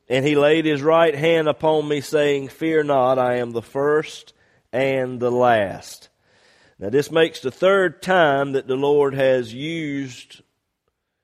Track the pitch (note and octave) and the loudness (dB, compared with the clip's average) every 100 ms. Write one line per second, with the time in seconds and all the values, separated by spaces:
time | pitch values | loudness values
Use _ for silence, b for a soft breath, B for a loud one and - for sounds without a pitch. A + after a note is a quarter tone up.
0 | - B2+ C#3+ D3 C#3+ D#3+ D#3 D3 D3 E3 | -4 -2 2 4 4 4 2 0 2 4
1 | E3 C#3 D#3+ E3 D3+ D3 D#3 D#3 D3 D3 | 4 2 0 2 0 0 0 0 -2 -4
2 | C3+ D#3 D3 C#3+ C3+ - D#3+ D#3+ D3 C#3 | -2 0 0 0 -4 -6 -2 0 2 2
3 | B2+ C3 B2 B2 A#2+ A#2 A2+ C#3 C#3+ D3+ | 2 2 0 -2 -4 -6 -8 -4 0 0
4 | D#3 - - _ _ _ _ B2 C3+ C3+ | -2 -10 -20 _ _ _ _ -4 -2 -2
5 | B2+ B2+ B2 B2 B2 A2+ G2 - - - | -4 -4 -2 2 4 4 0 -6 -16 -20
6 | - b b b b b b - G2 C3+ | -20 b b b b b b -12 -4 -2
7 | C#3+ D#3+ E3 - C3 - F#3 G3 F#3 - | 0 0 0 -2 -10 -2 0 2 0 -4
8 | F3+ F#3 D#3 C#3 C#3 C3+ B2 C3 C#3+ D3 | -2 2 2 2 -2 -4 -4 -2 2 2
9 | C#3 C3+ C3 B2+ A#2 A#2+ D3+ E3 D3+ C#3 | 2 2 2 2 -2 -10 -10 -8 -8 -8
10 | C3+ A#2+ - - _ _ _ _ _ _ | -10 -14 -20 -20 _ _ _ _ _ _
11 | _ _ | _ _